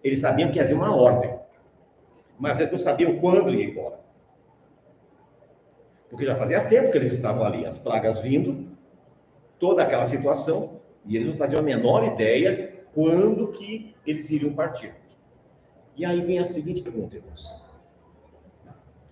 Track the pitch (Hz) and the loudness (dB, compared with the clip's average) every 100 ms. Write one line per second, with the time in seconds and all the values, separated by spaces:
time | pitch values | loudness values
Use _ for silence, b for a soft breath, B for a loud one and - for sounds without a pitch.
0 | 139 135 139 131 160 175 - - 196 180 | 0 0 0 2 0 0 0 2 2 6
1 | 123 123 - 123 - _ _ _ _ _ | 6 6 -2 -8 -16 _ _ _ _ _
2 | _ _ _ _ 143 127 156 180 - - | _ _ _ _ -4 0 0 0 0 2
3 | 170 147 175 185 - 123 104 - - - | 2 2 4 4 4 0 -2 -6 -10 -12
4 | - _ _ _ _ _ _ _ _ _ | -20 _ _ _ _ _ _ _ _ _
5 | _ _ _ _ _ _ _ _ _ _ | _ _ _ _ _ _ _ _ _ _
6 | _ 117 135 120 110 175 - 226 - 147 | _ -6 -4 -2 0 0 4 4 4 2
7 | - - 110 104 107 82 80 - 127 113 | 0 -2 -2 0 -2 -2 -8 -8 -4 -2
8 | 110 110 117 139 - - - - _ _ | 0 -2 0 0 0 -6 -10 -18 _ _
9 | _ _ _ _ _ _ 175 180 135 127 | _ _ _ _ _ _ 2 4 2 2
10 | 123 135 139 - 151 175 208 - - _ | 0 -2 0 0 0 -2 -4 -12 -20 _
11 | 104 110 127 151 139 151 151 120 120 190 | -6 -2 -2 -2 -2 0 0 0 2 4
12 | - - 110 123 185 185 - - - 151 | 2 0 2 4 2 0 -6 -14 -10 0
13 | 160 175 214 220 226 - 202 220 - - | 2 4 4 2 -4 -6 -12 -12 -14 -14
14 | - 151 - 151 143 143 160 - 104 - | -8 -8 -4 -2 -2 -2 -4 -6 -14 -20
15 | _ _ _ _ _ _ _ _ _ - | _ _ _ _ _ _ _ _ _ -8
16 | 175 175 175 180 175 160 151 180 - 226 | -2 -2 0 -2 -2 -4 -6 -8 -8 -10
17 | - - - 78 - - - - _ _ | -10 -12 -20 -20 -20 -20 -20 -20 _ _
18 | _ _ _ _ - _ - - - _ | _ _ _ _ -20 _ -20 -20 -20 _
19 | _ | _